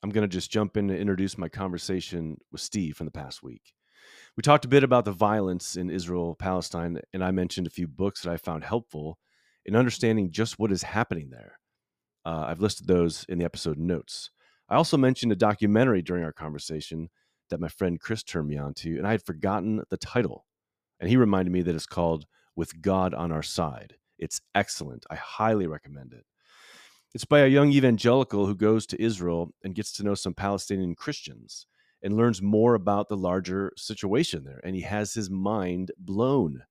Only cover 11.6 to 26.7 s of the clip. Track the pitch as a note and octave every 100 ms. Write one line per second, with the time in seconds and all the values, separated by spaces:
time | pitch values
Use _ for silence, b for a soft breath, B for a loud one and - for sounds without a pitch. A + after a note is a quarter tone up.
11.6 | _ _ _ _ _ _ - D#2+ D#2 E2
12.6 | G#2 - - F2+ E2+ D#2+ - F2+ E2+ -
13.6 | E2+ D2+ E2 E2+ - - - _ _ _
14.6 | _ B2+ D#3+ D3+ C3 C3 A#2+ G2+ G#2+ G#2
15.6 | G#2 G#2 C3 G2+ E2+ F2+ E2 - D#2 D2
16.6 | - D#2 - D#2+ E2 _ _ _ _ E2+
17.6 | E2 - F#2+ E2 - A2 - F2 D2 D2
18.6 | C#2+ C#2+ - D#2+ F#2+ A2 - D#2+ G2+ G2+
19.6 | F#2 G#2+ - F#2 - B2 A2 - _ _
20.6 | _ _ _ _ F2 B2 A#2 G2 F#2 F2+
21.6 | F2 D#2+ - - E2+ D#2+ D2 _ _ -
22.6 | E2 E2 D#2+ F#2+ F#2 D#2+ E2+ D#2+ D2+ -
23.6 | E2 A#1+ - _ _ _ D#2+ - _ -
24.6 | G2+ - D2 B1 - D#2 - - A2 G#2+
25.6 | F2+ D2+ - C#2+ C2 A#1+ _ _ b b
26.6 | b